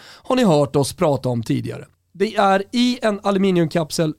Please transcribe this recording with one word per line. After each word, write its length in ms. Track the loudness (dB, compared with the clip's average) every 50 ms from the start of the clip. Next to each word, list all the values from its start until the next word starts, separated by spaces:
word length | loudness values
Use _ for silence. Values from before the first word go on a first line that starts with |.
| -12 -20 -20 -12 -4
har 140 | -2 0
ni 80 | 2 4
hört 320 | 4 4 4 2 2 0
oss 160 | 0 0 -2 -2
prata 360 | -2 0 0 0 0 -2 -4
om 140 | -4 -4 -2
tidigare. 420 | -4 -4 -4 -4 -8 -10 -12 -14 -18 _ _ _ _ -6
Det 220 | -4 -4 -4 0
är 260 | 0 2 2 2 0 -2 -2 -2
i 260 | 0 0 0 0 0 -2
en 180 | -2 -2 -2 -2
aluminiumkapsel 920 | -2 0 2 2 2 2 2 0 0 0 -4 -4 -4 -2 -2 -2 -2 -4